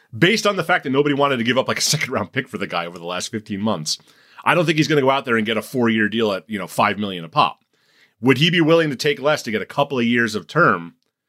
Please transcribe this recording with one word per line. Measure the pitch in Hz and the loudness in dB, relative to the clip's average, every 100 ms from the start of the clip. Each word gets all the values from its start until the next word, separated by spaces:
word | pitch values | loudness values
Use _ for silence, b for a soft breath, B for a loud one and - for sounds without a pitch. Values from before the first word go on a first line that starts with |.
| b 113 | b 0
based | 170 214 208 | 2 4 0
on | 190 | -2
the | |
fact | 165 180 143 | 0 0 2
that | |
nobody | 135 147 | 0 2
wanted | 139 139 131 | 2 2 2
to | |
give | 117 123 | 2 0
up, | 123 | 0
like, | 110 | -2
a | |
second-round | - 156 117 127 101 | -2 -2 -2 -4 -4
pick | 127 131 | -6 -6
for | 95 | -8
the | 92 | -4
guy | 87 85 | -4 -6
over | 87 | -10
the | 85 | -8
last | 90 - | -6 -6
fifteen | 113 - 98 | -8 -8 -4
months, | 107 95 76 - B B B B - | -2 -2 -4 -8 B B B B 0
I | 156 | 2
don't | 165 | 2
think | 156 | 2
he's | 147 | 2
gonna | 151 | 2
go | 131 | 2
out | 135 131 | 2 0
there | 113 | 0
and | 110 | 0
get | 110 | -2
a | |
four-year | - 131 117 110 104 | -4 0 0 2 0
deal | 113 110 | 0 -2
at, | 95 - | -2 -6
you | 104 | -10
know, | 87 | -6
five | - 104 101 | 0 0 0
million | 104 90 82 | -6 -8 -4
a | |
pop. | 147 98 - _ b b b b b | 0 0 -2 _ b b b b b
Would | 117 131 | 0 2
he | 170 | 2
be | 175 | 2
willing | 156 165 156 | 4 4 2
to | 123 | 0
take | 151 135 | -2 0
less | 139 151 | 0 -2
to | - | -2
get | 107 | -6
a | 92 | -4
couple | - 147 131 | -2 -2 0
of | 117 | 2
years | 120 117 | 2 0
of | 104 82 | -2 -4
term | 151 165 92 85 _ _ _ | 2 2 2 -6 _ _ _